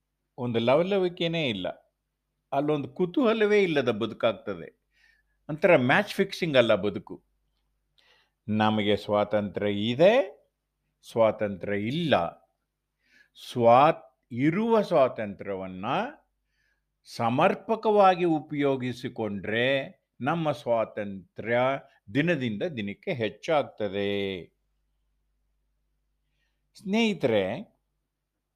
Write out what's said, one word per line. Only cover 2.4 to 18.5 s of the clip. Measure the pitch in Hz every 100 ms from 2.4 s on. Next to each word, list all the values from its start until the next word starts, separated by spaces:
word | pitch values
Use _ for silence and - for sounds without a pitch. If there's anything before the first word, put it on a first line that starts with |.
| _
ಅಲ್ಲೊಂದು | 139 147 151 131
ಕುತೂಹಲವೇ | - 180 294 233 226 208 208
ಇಲ್ಲದ | 185 147 123
ಬದುಕಾಗ್ತದೆ. | 110 113 110 117 98 - 90 73 - _ _ _ _ _ _ -
ಒಂಥರ | 151 185 156
ಮ್ಯಾಚ್ | 123 170 202
ಫಿಕ್ಸಿಂಗ್ | - 180 - 170 131
ಅಲ್ಲ | 113
ಬದುಕು. | 104 101 98 - 82 _ _ _ _ _ _ _ _ _ _ _ _ -
ನಮಗೆ | 107 107 107 104 101
ಸ್ವಾತಂತ್ರ್ಯ | - 104 104 107 104 90 104
ಇದೆ, | 101 110 123 180 247 381 - _ _ _ _ _ _ -
ಸ್ವಾತಂತ್ರ್ಯ | 117 110 107 104 95 98 101
ಇಲ್ಲ. | 107 151 165 98 85 - _ _ _ _ _ _ _ _ _ - -
ಸ್ವಾ-, | 123 117 123 151 160 - _ _
ಇರುವ | 117 147 175 233 226
ಸ್ವಾತಂತ್ರ್ಯವನ್ನ | 196 165 127 123 104 92 98 95 92 92 107 160 247 311 _ _ _ _ _ _ _ _
ಸಮರ್ಪಕವಾಗಿ | - - 117 127 185 220 - 220 226 208 190 180
ಉಪಯೋಗಿಸಿಕೊಂಡ್ರೆ | 175 156 139